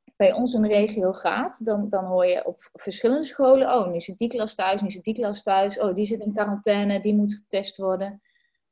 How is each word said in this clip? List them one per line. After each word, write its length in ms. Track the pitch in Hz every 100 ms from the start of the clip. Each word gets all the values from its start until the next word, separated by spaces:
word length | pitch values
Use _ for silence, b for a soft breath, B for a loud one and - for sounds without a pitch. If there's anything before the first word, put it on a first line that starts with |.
| _ -
bij 160 | 190
ons 220 | 196 254
in 80 | 240
de 60 | 214
regio 440 | 208 208 214 185
gaat, 520 | 190 - 202 349 -
dan, 240 | 220 208 202
dan 160 | 196
hoor 220 | 185 185 180
je 180 | 180
op 260 | - - -
verschillende 520 | - - - 226 285
scholen, 500 | 311 - 254 269 254
"Oh, 160 | 247 180
nu 100 | 170
zit 180 | 185 185
die 100 | 233
klas 260 | 240 214
thuis, 260 | - 190 202
nu 100 | 202
zit 140 | 190
die 100 | 220
klas 280 | 220 208 202
thuis. 360 | 208 190 202 202
Oh, 160 | 208
die 120 | 185 208
zit 140 | 220
in 120 | 208
quarantaine, 680 | 208 208 202 214 202 202 196
die 140 | 208
moet 200 | 208 208
getest 420 | 208 - 196 196 -
worden." 460 | 190 185 196 202 _ _ _ _ _